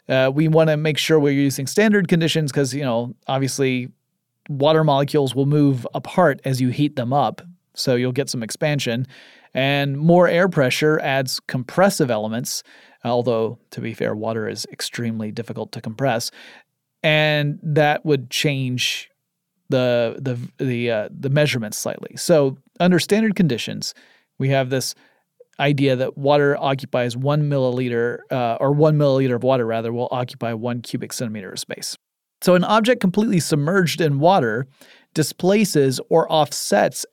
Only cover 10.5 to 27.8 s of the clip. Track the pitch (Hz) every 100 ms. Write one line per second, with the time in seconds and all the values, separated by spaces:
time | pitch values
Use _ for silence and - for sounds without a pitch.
10.5 | 165 127 - 151 147 151 135 131 - -
11.5 | 131 123 - 196 190 143 110 107 113 139
12.5 | - - - - _ 120 123 120 113 110
13.5 | - _ - 117 113 113 110 110 113 107
14.5 | 104 - - - - 120 113 107 107 113
15.5 | 117 110 - 117 110 135 117 - - -
16.5 | - _ _ _ _ 160 156 151 151 147
17.5 | 147 156 151 147 151 160 143 123 - 151
18.5 | 135 131 123 - - - _ _ _ _
19.5 | _ - 135 127 120 117 - 131 120 123
20.5 | - 139 120 120 110 104 - 135 143 147
21.5 | 127 107 - - - - - - 165 139
22.5 | 135 _ - 175 175 - 202 220 202 165
23.5 | 113 - 104 - - _ _ _ - 135
24.5 | 139 127 131 - - _ _ _ _ _
25.5 | - 143 143 139 127 127 - 139 147 143
26.5 | 143 151 135 131 127 123 120 135 151 147
27.5 | 143 127 123